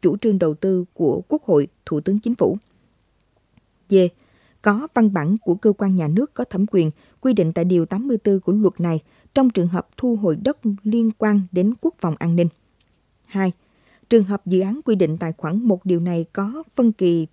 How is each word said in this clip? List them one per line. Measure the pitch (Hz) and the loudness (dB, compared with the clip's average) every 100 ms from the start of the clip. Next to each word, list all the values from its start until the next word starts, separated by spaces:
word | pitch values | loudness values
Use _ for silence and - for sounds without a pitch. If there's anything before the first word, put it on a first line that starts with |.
chủ | 180 202 | 0 0
trương | 233 196 | 0 2
đầu | 170 | 0
tư | 151 190 185 180 | 0 -2 -2 -4
của | _ 160 165 185 | _ 0 0 -2
Quốc | 302 | -6
hội, | - 156 143 _ - | 2 0 0 _ -6
Thủ | 151 | -4
tướng | 151 202 | -2 -2
Chính | 226 | -2
phủ. | 240 180 196 _ _ _ _ _ _ _ _ _ _ _ _ _ | 0 -2 -2 _ _ _ _ _ _ _ _ _ _ _ _ _
D. | 196 180 _ _ _ _ _ | 2 2 _ _ _ _ _
Có | 214 208 311 | -2 -2 -2
văn | - 220 | 0 2
bản | 196 151 214 | 0 -2 -2
của | - | -2
cơ | 175 220 | 0 0
quan | 196 196 185 | 0 0 0
nhà | 156 | 0
nước | 170 285 | 0 -2
có | - | -6
thẩm | 247 185 208 | -8 -4 0
quyền | 196 156 - _ _ | 0 0 -4 _ _
quy | 262 | -2
định | 214 165 | 2 0
tại | 165 | 0
Điều | 175 180 165 | 0 0 0
tám | 196 269 | -4 -4
mươi | 226 | -2
tư | - 196 | 0 0
của | 180 | 0
luật | 202 202 - | 0 0 0
này | 170 160 _ _ _ | -4 -4 _ _ _
trong | - 262 | 0 2
trường | 214 175 | 2 0
hợp | 175 - - | -2 -6 -6
thu | 254 233 | -4 0
hồi | 202 151 | 0 0
đất | 208 294 226 202 | -2 -4 -4 -4
liên | 214 233 226 214 | -2 0 0 0
quan | 214 208 185 | 0 0 0
đến | 185 196 240 | 0 0 0
quốc | 320 - | -6 -4
phòng | 175 151 | -6 -4
an | 170 170 | -2 0
ninh. | 170 _ _ _ _ _ _ _ | 0 _ _ _ _ _ _ _
Hai. | _ 196 190 - _ _ _ _ _ | _ -4 -4 -4 _ _ _ _ _
Trường | 233 | 2
hợp | 190 202 - | 4 -4 -2
dự | 185 | -2
án | 185 247 | -2 -4
quy | 311 | -2
định | 208 170 160 | 0 0 -2
tại | 165 165 | -6 -8
khoản | 160 190 | -6 -2
một | 240 190 | 0 0
điều | 185 170 | 0 -2
này | 175 170 165 | 0 -4 -6
có | - 196 277 330 - | -6 -8 -8 -10 0
phân | 240 | 0
kỳ | 214 180 170 160 | 2 0 0 -4